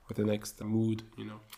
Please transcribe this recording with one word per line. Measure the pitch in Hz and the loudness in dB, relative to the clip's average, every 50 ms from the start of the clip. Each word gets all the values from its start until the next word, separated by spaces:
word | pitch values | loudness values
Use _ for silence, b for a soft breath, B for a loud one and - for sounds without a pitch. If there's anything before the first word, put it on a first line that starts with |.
| b - | b -6
or | 117 | -2
the | - 104 | 2 2
next | 107 107 104 104 - - - 107 | 2 2 0 -2 -6 -10 -8 -2
mood, | 107 110 110 113 110 110 110 - - - - | 0 2 4 4 4 2 0 -4 -8 -12 -12
you | - | -10
know? | 107 107 110 - - b | -10 -12 -14 -16 -18 b